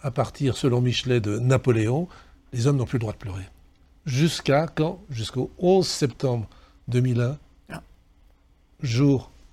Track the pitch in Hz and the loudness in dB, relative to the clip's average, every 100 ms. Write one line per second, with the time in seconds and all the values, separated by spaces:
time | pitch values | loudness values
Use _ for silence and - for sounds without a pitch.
0 | 139 120 113 - 139 - 135 123 123 117 | -6 -2 -4 -2 -2 0 0 2 2 0
1 | 131 123 107 104 127 131 127 113 110 135 | 0 0 0 0 2 2 4 2 2 0
2 | 175 - - - _ 123 127 139 123 127 | -4 -10 -20 -20 _ -2 0 2 0 -2
3 | 110 - 107 95 95 - _ _ _ _ | -4 -8 -10 -12 -14 -18 _ _ _ _
4 | - 127 165 - - 139 160 - 156 185 | -6 0 0 0 2 2 2 -2 -4 -4
5 | - 117 107 127 - - 180 190 170 - | -12 -8 -8 -6 -6 -2 4 4 2 0
6 | 135 - 135 120 107 - - _ - 123 | -2 -2 -2 -2 -6 -12 -20 _ -4 0
7 | 127 120 120 147 - _ - 156 - - | 2 2 0 -4 -14 _ -16 -16 -16 -20
8 | _ _ _ _ _ _ _ - 135 117 | _ _ _ _ _ _ _ -8 -2 2
9 | 143 131 - - - | 4 2 -2 -20 -20